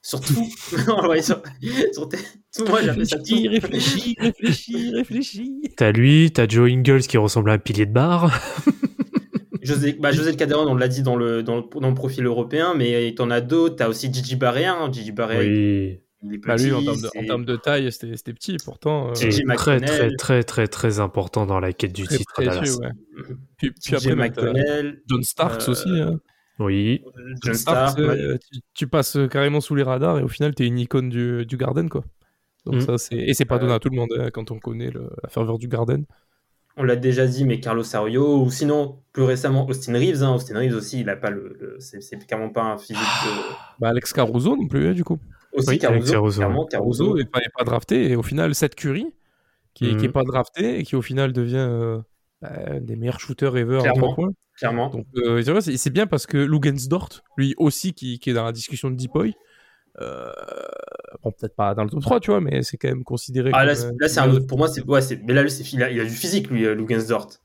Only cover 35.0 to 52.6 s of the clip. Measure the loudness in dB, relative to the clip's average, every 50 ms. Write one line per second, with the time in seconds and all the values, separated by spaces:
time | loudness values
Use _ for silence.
35 | -12 -12 -12 -12 -14 -6 -2 -2 0 0 -2 -4 -4 -4 -2 -2 0 0 0 -2
36 | -2 _ _ _ _ _ _ _ _ _ _ _ _ _ _ 0 2 2 2 4
37 | 2 2 4 4 2 2 2 2 2 2 2 0 -2 -4 -2 -2 -2 -2 -2 -2
38 | -2 0 2 2 4 4 4 4 4 2 0 0 0 2 2 2 0 -2 -6 -16
39 | _ _ -2 0 2 2 2 2 0 2 2 2 2 0 -4 -6 -4 -2 0 2
40 | 2 2 2 2 2 2 2 0 -2 -4 -4 -2 0 0 0 -2 -4 -6 -6 -4
41 | -4 -4 -4 -4 -4 -6 -6 -6 -10 -12 -14 -16 -16 -16 -16 -18 -20 -18 -18 -18
42 | -16 -16 -18 -18 -8 -8 -6 -6 -6 -4 -4 -2 -2 -2 -4 -6 -10 -10 -8 -6
43 | -4 -4 -2 -2 -4 -4 -4 -6 -8 -10 -12 -14 -18 -20 -8 -2 0 0 0 0
44 | -2 -2 0 0 0 2 2 0 2 2 0 0 -2 -2 0 2 2 2 2 0
45 | 0 -2 -4 -6 -6 -16 -20 _ _ _ -4 -2 0 2 2 2 4 4 2 2
46 | 2 2 2 4 2 2 2 2 0 0 0 0 -2 -2 -4 -2 0 0 0 2
47 | 2 2 2 0 -2 0 -2 -4 -4 -4 _ -4 -2 0 0 -2 0 0 2 2
48 | 4 4 2 0 0 -2 -2 0 0 0 2 2 0 0 0 -4 -4 -2 -2 -2
49 | -4 -6 -10 _ _ _ _ _ _ _ _ _ _ _ _ -2 0 0 2 2
50 | 0 2 2 0 0 2 0 -2 -2 -2 _ -2 -2 -2 -2 -4 -4 -2 -2 -2
51 | -2 -2 0 0 0 0 0 0 -2 0 0 0 0 0 0 -2 -2 -2 -4 -6
52 | -8 _ _ _ _ _ _ _ -14 -14 -10 -10